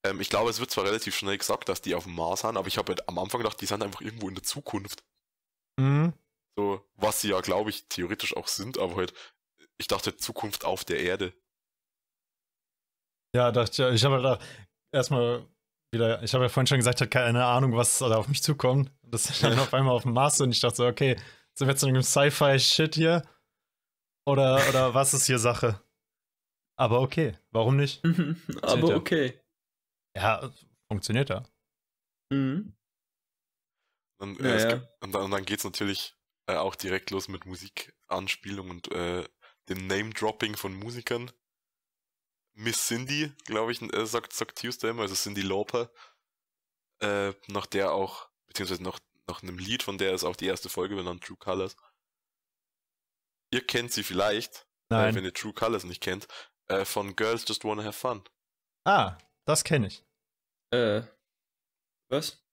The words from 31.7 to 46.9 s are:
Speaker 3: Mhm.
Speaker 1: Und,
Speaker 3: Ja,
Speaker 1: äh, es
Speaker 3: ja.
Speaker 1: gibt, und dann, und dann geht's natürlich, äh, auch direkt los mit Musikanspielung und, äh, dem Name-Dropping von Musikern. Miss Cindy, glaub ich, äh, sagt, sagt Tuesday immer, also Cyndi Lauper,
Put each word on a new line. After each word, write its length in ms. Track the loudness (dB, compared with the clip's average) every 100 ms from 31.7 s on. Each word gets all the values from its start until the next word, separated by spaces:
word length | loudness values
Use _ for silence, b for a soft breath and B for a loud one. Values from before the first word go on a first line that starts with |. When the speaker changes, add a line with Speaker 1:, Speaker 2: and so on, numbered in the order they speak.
| _ _ _ _ _ _
Speaker 3:
Mhm. 420 | 0 0 -2 -6 -16 _ _ _ _ _ _ _ _ _ _ _ _ _ _
Speaker 1:
Und, 180 | -12 -4
Speaker 3:
Ja, 60 | 0
Speaker 1:
äh, 100 | 2
es 80 |
Speaker 3:
ja. 100 | 2 0
Speaker 1:
gibt, 120 | -6 _
und 80 | -6
dann, 120 | -4
und 80 | -2
dann 120 | -2 -2
geht's 200 | -4 -4
natürlich, 500 | -4 -4 -4 -8 _ _ _ -4
äh, 80 | -2
auch 200 | -2 -4
direkt 360 | -4 -4 -4
los 160 | -6 -6
mit 180 | -12 -12
Musikanspielung 1200 | -14 -14 -14 -14 _ _ -6 -4 -6 -8 -10 -10
und, 200 | -14 -10
äh, 340 | -6 -4 -4 -8 _ b b -10
dem 200 | -8 -2
Name-Dropping 680 | -2 -2 -4 -4 -2 -6 -4
von 160 | -8
Musikern. 580 | -8 -12 -10 -6 -6 -6 _ _ _ _ _ _ _ _ _ _ _ _ -6
Miss 300 | -4 -2 -2
Cindy, 460 | -2 -2 -4 -4 -8 -4
glaub 240 | -2 -2
ich, 120 | -4
äh, 240 | -4 -4 -2
sagt, 260 | -4 -4
sagt 260 | -8 -6 -6
Tuesday 320 | -8 -4 -4
immer, 100 | -2
also 140 | -2 -2
Cyndi 260 | -4 -4
Lauper, 500 | -2 -2 -2 -4 -4 b b b _ _ _ _ _ _ _